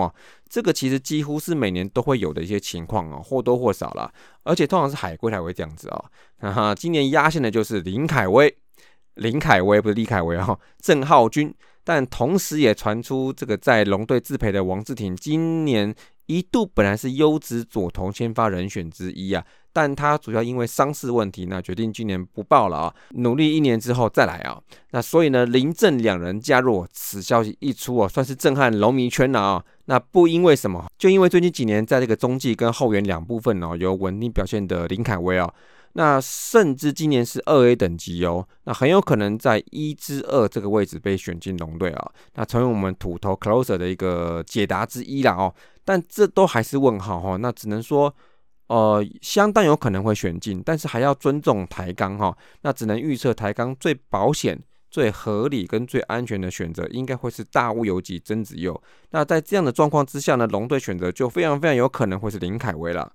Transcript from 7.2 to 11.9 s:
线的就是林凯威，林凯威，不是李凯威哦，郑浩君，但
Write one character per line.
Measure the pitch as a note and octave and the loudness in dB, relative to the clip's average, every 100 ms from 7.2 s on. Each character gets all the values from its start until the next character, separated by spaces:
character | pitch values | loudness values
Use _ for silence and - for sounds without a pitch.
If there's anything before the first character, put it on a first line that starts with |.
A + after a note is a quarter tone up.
| D3+ | 2
线 | D#3+ | 2
的 | A#2+ | 0
就 | A2 | 0
是 | G#2 G#2+ | 0 -4
林 | F2 G#2 D#3+ | -4 -4 -2
凯 | D3 F#2+ | 0 4
威， | A2 D3 - _ _ _ _ _ | 6 6 2 _ _ _ _ _
林 | - A2+ C#3 | -6 -4 0
凯 | D3+ G2+ | 4 4
威， | F#2+ G#2 | 6 4
不 | G#2+ | 4
是 | |
李 | G#2 | 0
凯 | A2 G#2 | 0 -2
威 | E2 E2+ | 0 -2
哦， | F#2+ G2 _ _ | -2 -4 _ _
郑 | - D3+ | 2 2
浩 | C#3 D3+ A2+ | 6 6 6
君， | D3 D3+ - _ _ | 2 -4 -6 _ _
但 | - | -2